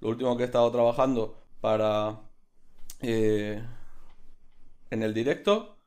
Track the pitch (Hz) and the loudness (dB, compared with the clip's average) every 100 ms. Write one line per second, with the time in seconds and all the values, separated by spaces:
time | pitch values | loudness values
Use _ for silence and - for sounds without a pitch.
0 | 110 117 127 120 123 123 120 123 117 120 | -4 -2 0 0 2 4 4 6 4 4
1 | 131 120 107 - - - 110 110 107 107 | 2 2 -2 -8 -18 -4 0 2 4 2
2 | 107 113 - - _ - - - - - | -2 -6 -14 -20 _ -20 -20 -10 -10 -6
3 | 120 113 110 107 104 104 117 - - - | 0 2 4 2 0 -6 -8 -8 -8 -10
4 | - - - - - - - - - 113 | -12 -14 -14 -16 -20 -18 -18 -18 -6 -2
5 | 110 110 123 185 - 208 - - | 0 0 0 0 2 2 0 -18